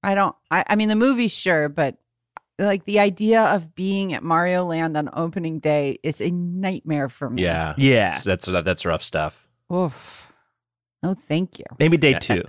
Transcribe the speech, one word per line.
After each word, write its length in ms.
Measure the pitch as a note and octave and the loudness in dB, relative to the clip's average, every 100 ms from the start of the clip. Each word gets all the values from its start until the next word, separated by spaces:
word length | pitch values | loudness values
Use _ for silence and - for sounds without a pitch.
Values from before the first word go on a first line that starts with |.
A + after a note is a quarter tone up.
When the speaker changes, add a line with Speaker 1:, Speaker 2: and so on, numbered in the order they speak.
Speaker 1:
I 140 | G3 G3 | 0 0
don't, 180 | G3 - _ | 0 -2 _
I, 140 | E3+ - | -2 0
I 60 | G#3 | 0
mean, 100 | G#3+ | 2
the 80 | G#3+ | 2
movie, 320 | B3 B3+ A#3 | 2 2 0
sure, 400 | - - E3 D3+ | -2 0 2 0
but, 300 | D3 C#3+ B2 _ _ _ - _ _ | 0 -2 -2 _ _ _ -20 _ _
like, 280 | G3+ G3 - | 0 0 0
the 140 | G#3 | 2
idea 420 | G3+ F3 G#3+ A3+ | 2 2 2 4
of 320 | G#3+ F#3+ E3 - | 4 2 -4 -6
being 380 | F#3+ G3 G3 | -2 -2 -2
at 100 | D3+ | -4
Mario 400 | E3 E3 F3 F3+ | 0 0 2 0
Land 320 | F3+ E3 E3 D3+ | -2 -2 -2 -2
on 140 | D3 | -4
opening 480 | - E3 D#3+ E3 D#3+ | -4 -6 -4 -6 -4
day 400 | D3+ D3 C#3+ C3 | 0 0 0 -4
is 180 | D3+ D#3 | -6 -4
a 100 | - | -4
nightmare 760 | F3 F3 F3+ F#3+ F#3 - D3 C3+ | -2 -4 -4 -4 -4 -4 -4 -4
for 200 | - C#3+ | -6 -8
me. 140 | A#2 | -2
Speaker 2:
Yeah. 300 | F2+ E2 E2 D2 | -2 -2 -4 2
Speaker 3:
Yeah. 340 | C3+ B2 G2 | 4 4 2
Speaker 2:
That's, 340 | C#2+ G2 F#2 - | -2 -2 -2 0
that's, 0 | |
that's 400 | F#2 E2 F2+ F2+ | -2 0 -2 0
rough 180 | D#2 | -2
stuff. 420 | - D#2+ D2+ - _ _ _ | -2 -4 -4 -6 _ _ _
Speaker 1:
Oof. 580 | F3+ F3+ C3 - - - _ _ _ _ _ _ _ | -4 -2 -6 -18 -20 -20 _ _ _ _ _ _ _
No, 100 | E3+ | -6
thank 460 | F#3+ _ D3+ F#3 - | -6 _ -2 -2 -8
you. 60 | - - | -18 0
Speaker 3:
Maybe 180 | D#3 E3 | 4 6
day 140 | C#3+ | 4
Speaker 2:
Yeah. 80 | C3 | 2
Speaker 3:
two. 240 | - F#2+ | 2 -2